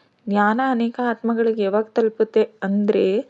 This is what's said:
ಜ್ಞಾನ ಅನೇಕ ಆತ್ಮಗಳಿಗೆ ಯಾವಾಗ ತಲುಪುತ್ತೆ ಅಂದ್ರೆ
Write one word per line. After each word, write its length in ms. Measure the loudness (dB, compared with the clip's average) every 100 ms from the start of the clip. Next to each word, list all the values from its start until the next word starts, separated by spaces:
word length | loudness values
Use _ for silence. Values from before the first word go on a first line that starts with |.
| _ _ -4
ಜ್ಞಾನ 340 | 0 2 2 0
ಅನೇಕ 340 | 0 -2 -2
ಆತ್ಮಗಳಿಗೆ 600 | -4 -2 -4 0 0 0
ಯಾವಾಗ 200 | 0 0
ತಲುಪುತ್ತೆ 680 | -2 0 0 0 0 0 -2 -4
ಅಂದ್ರೆ 420 | -4 -2 0 2 2 0